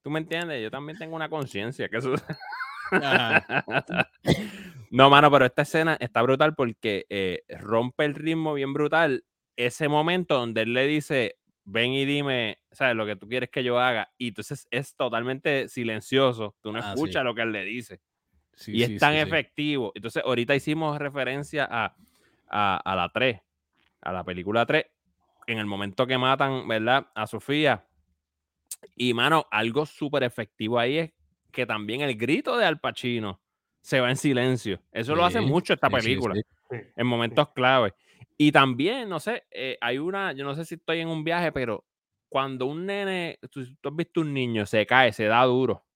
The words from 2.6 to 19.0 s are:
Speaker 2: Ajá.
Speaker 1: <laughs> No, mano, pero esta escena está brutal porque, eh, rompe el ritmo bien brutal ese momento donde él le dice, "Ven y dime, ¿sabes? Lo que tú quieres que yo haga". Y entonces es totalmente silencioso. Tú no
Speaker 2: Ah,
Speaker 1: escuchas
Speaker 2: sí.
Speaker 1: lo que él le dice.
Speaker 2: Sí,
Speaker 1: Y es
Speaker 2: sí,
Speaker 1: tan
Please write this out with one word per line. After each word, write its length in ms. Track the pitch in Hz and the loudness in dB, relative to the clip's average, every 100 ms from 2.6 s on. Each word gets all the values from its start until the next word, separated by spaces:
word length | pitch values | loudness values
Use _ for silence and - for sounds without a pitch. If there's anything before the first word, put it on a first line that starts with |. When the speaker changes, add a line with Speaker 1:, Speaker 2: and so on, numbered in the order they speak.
| - - - | -10 -12 -2
Speaker 2:
Ajá. 540 | 185 143 127 113 160 - | 0 2 2 4 0 0
Speaker 1:
<laughs> 640 | 135 - 127 - - - _ - - 208 - - 135 110 | -4 -2 -4 -2 -2 -2 _ 0 0 -2 -14 -18 -20 -4
No, 200 | 123 139 | 8 10
mano, 200 | 143 147 | 10 10
pero 160 | 139 127 | 8 6
esta 180 | - | 2
escena 340 | 147 160 160 156 | 0 0 0 -2
está 220 | 120 117 | -2 2
brutal 340 | 123 135 156 156 | 4 4 2 2
porque, 500 | 123 107 113 98 - | -2 -2 -2 -2 -4
eh, 340 | 101 95 87 _ - | -4 -2 -4 _ -16
rompe 460 | 104 113 123 - 147 | 0 0 0 -2 -2
el 100 | 147 | -2
ritmo 380 | 156 160 156 | -4 -2 -2
bien 180 | 147 135 | -2 -4
brutal 520 | 143 147 156 160 127 _ _ _ - | -2 0 2 2 0 _ _ _ -4
ese 320 | 123 - 147 | -4 0 0
momento 460 | 151 156 185 175 139 | 2 2 0 0 0
donde 260 | 120 110 | 0 -2
él 120 | 110 | 0
le 140 | 123 139 | 2 2
dice, 480 | 151 - 139 110 - _ _ - | 0 0 -2 -2 -4 _ _ -6
"Ven 260 | 107 120 | 0 0
y 140 | 135 139 | 0 0
dime, 540 | 143 143 127 110 - _ | 0 -2 -2 -2 -6 _
¿sabes? 240 | - 131 113 | -2 0 0
Lo 100 | 107 | -2
que 120 | 98 | -6
tú 100 | 104 | -6
quieres 220 | 127 123 | -6 -4
que 160 | - 127 | -4 0
yo 140 | 120 | 2
haga". 340 | 127 113 101 _ | 2 0 -4 _
Y 120 | 120 | -8
entonces 360 | 104 104 143 - | -8 -12 -12 -6
es 240 | 123 139 _ | -6 -6 _
totalmente 720 | 127 113 123 131 160 139 117 | -2 -2 -4 -4 -2 -2 -4
silencioso. 880 | - 113 107 - 131 135 113 104 _ | -6 -6 -6 0 2 4 0 -8 _
Tú 100 | 107 | -10
no 80 | 107 | -8
Speaker 2:
Ah, 140 | 107 | -4
Speaker 1:
escuchas 280 | 101 160 175 | -4 -2 -2
Speaker 2:
sí. 40 | 127 | -2
Speaker 1:
lo 100 | 113 | -2
que 60 | |
él 100 | 113 | -4
le 140 | 107 95 | -4 -6
dice. 340 | 120 113 95 _ _ _ _ _ | -10 -12 -20 _ _ _ _ _
Speaker 2:
Sí, 240 | _ - 107 | _ -6 0
Speaker 1:
Y 60 | |
es 40 | 117 | 0
Speaker 2:
sí, 100 | |
Speaker 1:
tan 140 | 104 | 2